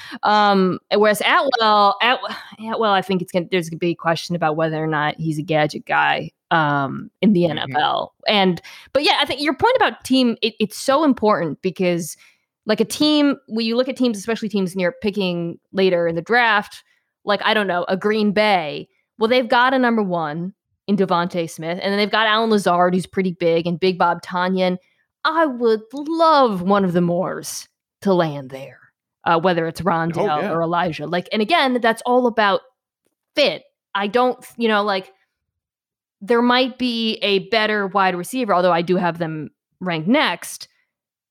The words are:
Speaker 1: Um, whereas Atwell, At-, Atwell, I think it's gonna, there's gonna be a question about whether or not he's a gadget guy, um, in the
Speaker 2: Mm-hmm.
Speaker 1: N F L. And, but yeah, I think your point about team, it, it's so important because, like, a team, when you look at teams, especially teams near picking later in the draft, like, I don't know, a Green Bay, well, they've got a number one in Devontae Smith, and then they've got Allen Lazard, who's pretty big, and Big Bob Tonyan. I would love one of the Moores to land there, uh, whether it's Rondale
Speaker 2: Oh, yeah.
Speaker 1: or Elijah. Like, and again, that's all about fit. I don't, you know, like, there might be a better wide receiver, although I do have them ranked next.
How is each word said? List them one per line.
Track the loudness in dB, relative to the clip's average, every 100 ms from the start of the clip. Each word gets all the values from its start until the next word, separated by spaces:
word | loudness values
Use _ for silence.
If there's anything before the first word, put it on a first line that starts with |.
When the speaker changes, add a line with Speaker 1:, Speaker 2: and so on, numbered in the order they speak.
| -18 -4
Speaker 1:
Um, | 0 2 4 4 2 0 -2 2
whereas | 2 2
Atwell, | 2 2 2 2 4 6 4 4
At-, | 0 0 -4 -12 -16 -14
Atwell, | -8 -2 2
I | 2
think | 2 -2
it's | 0
gonna, | -4 0
there's | -2 -2
gonna | -4
be | -4
a | -2
question | -2 -2 -4 -2
about | -2 0
whether | -2 -2
or | -2
not | -2 -2 -2
he's | -4 -4
a |
gadget | 0 0 0 -2 -2
guy, | 0 0 -2 -6 _ -2
um, | 0 2 0 -4 -8 -12 0
in | 2
the | 4
Speaker 2:
Mm-hmm. | 2 -2
Speaker 1:
N | -4
F | -2
L. | 0 -2 -6 _ -2
And, | 2 2 0 -8 -20 -16
but | -4
yeah, | -2 0
I | -2
think | -4
your | -4 0
point | 0 2
about | 0 -2
team, | 0 2 2 0
it, | -4 -2
it's | -4 -2
so | 0 2
important | 2 2 2 0 -2 -4
because, | -6 -2 0 0 -4 -14 _ _ _ _ -4
like, | -2
a | -2
team, | 0 2 4 2 0 -6
when | -4 -2
you | 0
look | -2
at | 0
teams, | -2 -2
especially | -6 -6 -4
teams | -2 -2 -2
near | -4
picking | -2 -6 -2 -4 -4 -6 -10 _
later | 0 2 2 2
in | -2
the |
draft, | 0 2 4 2 -2 -16 _ _ _ _
like, | -4 -2
I | 0
don't | 0 0
know, | -2 -2
a | -2
Green | 0 0 2
Bay, | 2 2 2 0 -10 -14 _ _ -4
well, | 0
they've | 2 2
got | 2 4
a | 2
number | 2 0
one | 0 -2 -4 -6 -8 -12 _ _ -2
in | 0
Devontae | 2 0 0 -4 -6
Smith, | -8 -8 -4
and | -2
then | 0
they've | 0
got | 0 2
Allen | 2 2
Lazard, | 2 4 4 4
who's | 2 -2
pretty | -4 -4
big, | 0 0 0 0
and | 0
Big | 0 2
Bob | 0 0
Tonyan. | -6 -4 -2 0 0 -2 _ _ _ _
I | -2 0 0
would | 0 0 0 -4
love | -12 -6 2 4 6 4 2
one | 2 2 2
of |
the | 2
Moores | 0 0 -4 -6 -10 -14 -16 _ _ _
to | 0
land | 2 2 -4 -12
there, | -16 -16 -20 _ _ _ _
uh, | 0 2
whether | 2 0 -2
it's | -4
Rondale | -2 -2 -2 -2 -2 -2
Speaker 2:
Oh, |
yeah. | -2
Speaker 1:
or | -2
Elijah. | -2 -2 -2 -4 -4
Like, | -6 -4
and | -2
again, | 0 2 2 2
that's | 0 0 0
all | 2 2
about | 2 2 0 _ _ _ _ _ _ _ 0
fit. | 0 0 _ _ _ -4
I | 0
don't, | 2 2 -2 -12 -4
you | 0
know, | 2
like, | 0 -2 -6 _ _ _ _ _ _ _ _ _ _ -14
there | -2 2
might | 2 2 0 -2
be | -6 -2 -4 -2
a | 0 0 0
better | -2 0 -2 -2
wide | 0 0 0
receiver, | -6 -4 0
although | 2 4
I | 2
do | 0 0
have | 0 -4
them | -6 -6 -12 _ _ -10
ranked | -6 -4 0
next. | 2 2 -4 -12 -16 -20 _ _ _ _ _ _